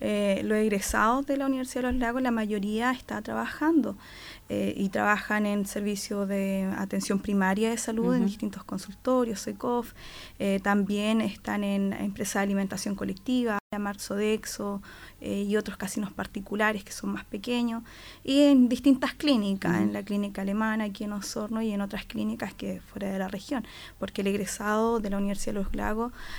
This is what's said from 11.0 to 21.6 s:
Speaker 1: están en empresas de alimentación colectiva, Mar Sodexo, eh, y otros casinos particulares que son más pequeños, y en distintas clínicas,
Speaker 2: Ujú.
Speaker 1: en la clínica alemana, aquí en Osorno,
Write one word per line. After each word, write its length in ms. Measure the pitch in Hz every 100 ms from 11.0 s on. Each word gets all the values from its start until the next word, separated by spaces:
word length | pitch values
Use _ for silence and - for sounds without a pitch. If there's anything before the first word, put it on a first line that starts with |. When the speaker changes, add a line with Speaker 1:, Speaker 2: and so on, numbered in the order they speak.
| 214 226
Speaker 1:
están 440 | 214 - - 208
en 280 | 202 196 196
empresas 420 | - 202 196 202
de 60 | 202
alimentación 500 | 202 196 196 - 208
colectiva, 640 | 196 196 190 - 254 233 202 - 208
Mar 200 | 202 202
Sodexo, 840 | - 202 214 220 - - 202 202 - - - -
eh, 220 | - 202 202
y 80 | 214
otros 200 | 214 196
casinos 360 | 196 - 196
particulares 720 | - 196 208 196 208 214 208
que 80 | -
son 180 | - 196
más 120 | 202
pequeños, 580 | - 214 240 240 240 226 - - - -
y 180 | - 277
en 260 | 285 269 247
distintas 440 | 240 285 262 269
clínicas, 600 | - 302 240 202 190 -
Speaker 2:
Ujú. 80 | 175
Speaker 1:
en 100 | 208
la 100 | 208
clínica 380 | 202 202 202 202
alemana, 420 | 196 208 220 220
aquí 200 | 208 196
en 80 | 208
Osorno, 480 | 208 196 226 214 220